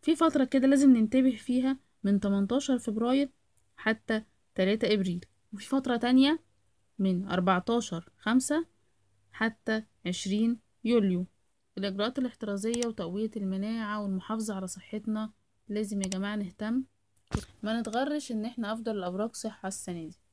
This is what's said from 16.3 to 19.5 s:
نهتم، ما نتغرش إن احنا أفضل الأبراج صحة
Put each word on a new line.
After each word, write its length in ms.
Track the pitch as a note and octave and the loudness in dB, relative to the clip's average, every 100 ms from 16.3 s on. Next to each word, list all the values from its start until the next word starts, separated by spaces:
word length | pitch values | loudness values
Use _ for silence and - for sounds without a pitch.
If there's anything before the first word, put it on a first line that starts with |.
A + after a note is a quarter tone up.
| G#3 | -6
نهتم، 480 | G3 - G#3+ A#3+ C4 _ _ _ _ - - - | -8 -8 -4 -4 -6 _ _ _ _ -8 -8 -10
ما 160 | G#3 A3+ | -6 -4
نتغرش 520 | A3+ A3+ C4+ D4+ C#4+ | -4 -4 -2 -4 -6
إن 140 | A3+ G#3+ | -6 -6
احنا 280 | A#3+ G#3 | -6 -6
أفضل 240 | A3+ A3+ G#3+ | -6 -6 -6
الأبراج 380 | F3+ F3+ A3 - | -4 -4 -6 -6
صحة 320 | A3 | -10